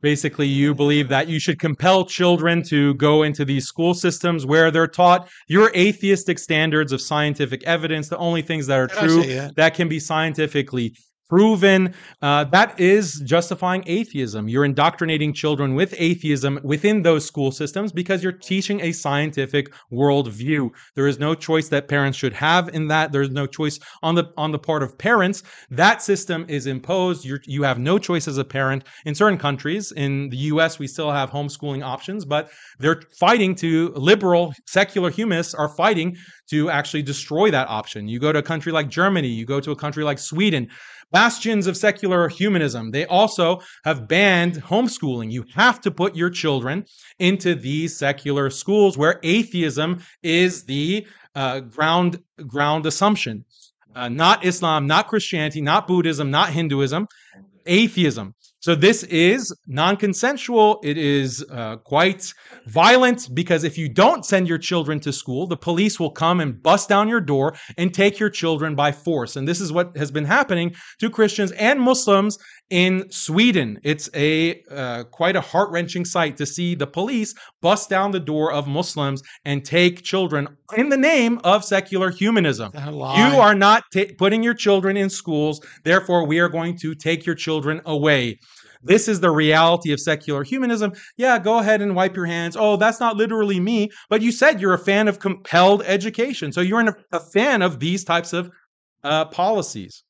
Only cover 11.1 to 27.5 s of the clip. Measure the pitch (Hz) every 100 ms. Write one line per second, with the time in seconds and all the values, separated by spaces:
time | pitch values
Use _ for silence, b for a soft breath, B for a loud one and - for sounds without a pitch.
11.1 | _ _ 170 214 214 196 190 185 180 B
12.1 | B 143 147 147 175 220 - 180 202 185
13.1 | 143 135 165 170 175 180 185 175 180 226
14.1 | 143 120 107 107 123 143 139 151 - 165
15.1 | 160 151 147 156 147 139 131 190 - 165
16.1 | 170 156 143 135 139 139 147 202 214 170
17.1 | 156 147 - 135 135 147 190 208 170 180
18.1 | 190 185 185 - 190 185 202 170 170 147
19.1 | 143 151 147 131 147 143 b b 120 143
20.1 | 143 123 104 127 151 123 b b - 139
21.1 | 123 147 160 - 160 156 143 143 143 139
22.1 | 131 131 110 147 175 175 160 151 156 156
23.1 | 143 139 131 139 - 156 147 B B 160
24.1 | 170 170 - 156 151 - 156 135 - 202
25.1 | 233 185 202 - B B 131 185 220 -
26.1 | 190 185 170 165 147 131 131 127 185 180
27.1 | 170 127 139 -